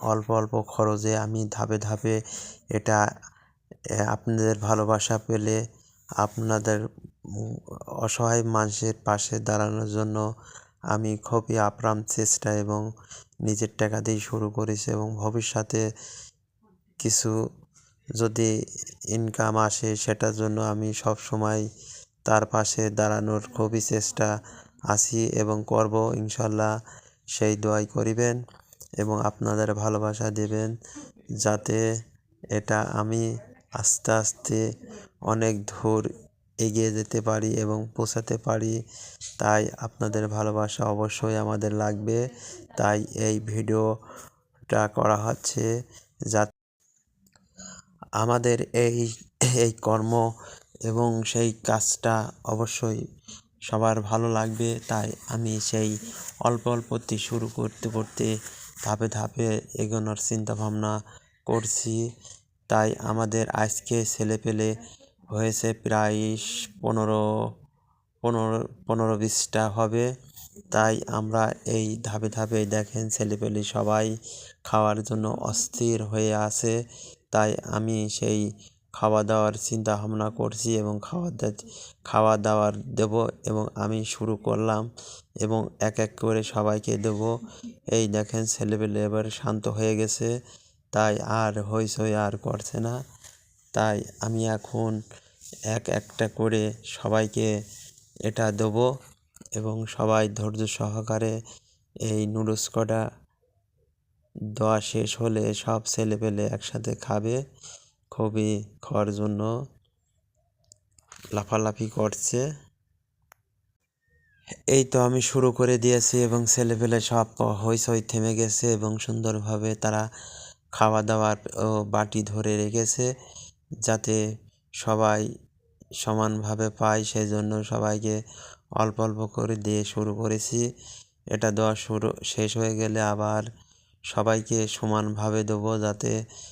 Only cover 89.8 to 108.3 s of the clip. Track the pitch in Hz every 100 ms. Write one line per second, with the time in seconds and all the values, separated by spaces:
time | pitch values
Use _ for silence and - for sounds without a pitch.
89.8 | 110 107 110 - 117 123 - - _ _
90.8 | _ 107 107 107 107 113 107 107 101 110
91.8 | 110 - 110 107 104 104 - 107 - 110
92.8 | 117 123 - - - - _ _ _ 110
93.8 | 110 104 - - 110 113 110 107 - 110
94.8 | 113 110 - - - _ - - 107 110
95.8 | - 104 - - 113 - 110 110 107 117
96.8 | - - 110 110 107 113 110 104 104 -
97.8 | - - _ - 113 113 110 104 110 110
98.8 | 127 131 - _ _ - - 113 110 110
99.8 | 110 - 110 110 107 107 107 110 110 -
100.8 | 107 107 110 110 113 110 113 - _ _
101.8 | _ - 110 107 107 110 110 110 - 113
102.8 | 110 110 110 - _ _ _ _ _ _
103.8 | _ _ _ _ _ - 107 107 110 110
104.8 | - 113 113 - 113 107 107 104 - 110
105.8 | - - 110 107 110 101 107 107 - 113
106.8 | 113 117 - 104 110 127 139 - - -
107.8 | _ _ _ - 107